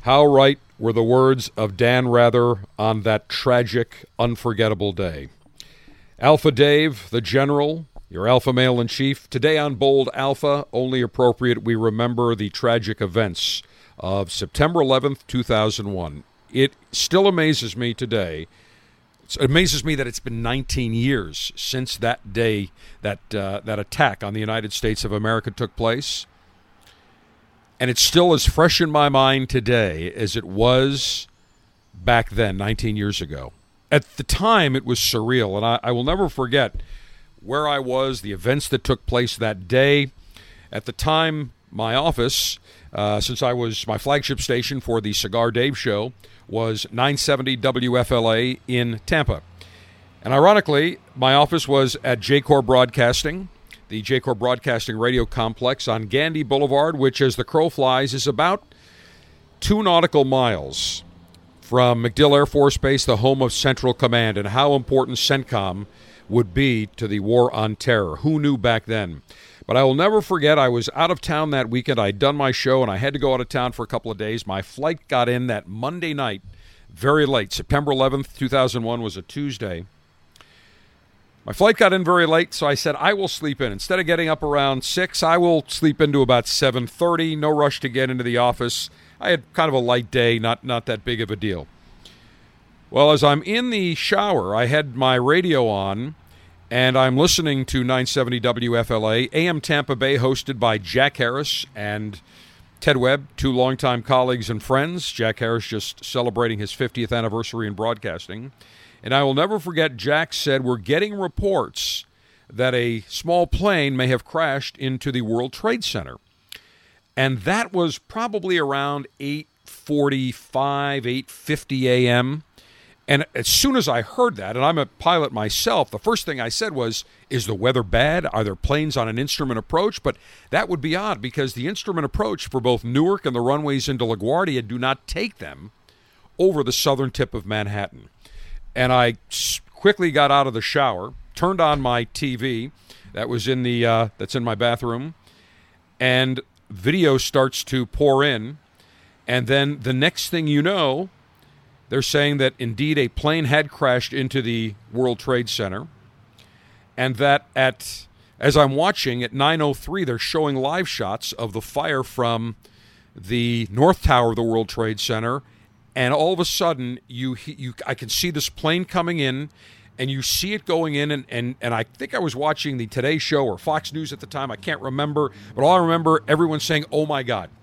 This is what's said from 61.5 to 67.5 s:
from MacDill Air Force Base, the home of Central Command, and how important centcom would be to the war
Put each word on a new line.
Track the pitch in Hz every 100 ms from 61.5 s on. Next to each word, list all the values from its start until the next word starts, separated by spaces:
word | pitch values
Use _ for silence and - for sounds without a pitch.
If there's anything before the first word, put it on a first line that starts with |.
| _
from | - 123 123 117
MacDill | 120 - 147
Air | 143
Force | 139 147 139 -
Base, | 135 135
the | - 107
home | 131 135
of | 127
Central | - 139 131 131
Command, | 120 123 120 113 101
and | 101
how | 117 143
important | 139 117 135 123 127
centcom | - 135 127 113 98 95 101 - - - -
would | 110 107
be | 87 139 117 104 -
to | 110
the | 104
war | 101 123 120